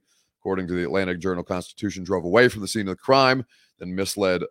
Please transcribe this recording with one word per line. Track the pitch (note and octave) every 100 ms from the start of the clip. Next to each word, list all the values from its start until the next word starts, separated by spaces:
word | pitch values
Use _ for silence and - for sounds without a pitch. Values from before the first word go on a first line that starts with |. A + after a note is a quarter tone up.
| - _ _ _
according | F#2 F#2+ F2
to |
the | F2+
Atlanta | E2 F#2 F#2 F2+
Journal-Constitution, | F#2 F2 - F2+ - - G#2 F#2+
drove | F2+ F#2+
away | F2 G#2+ B2
from | G#2+
the | F#2+
scene | A2 G2
of | F2+
the |
crime, | - C3+ C3 C3 - _ _ _
then | F2+
misled, | F#2 F#2+ G2+ F#2+ F2+ -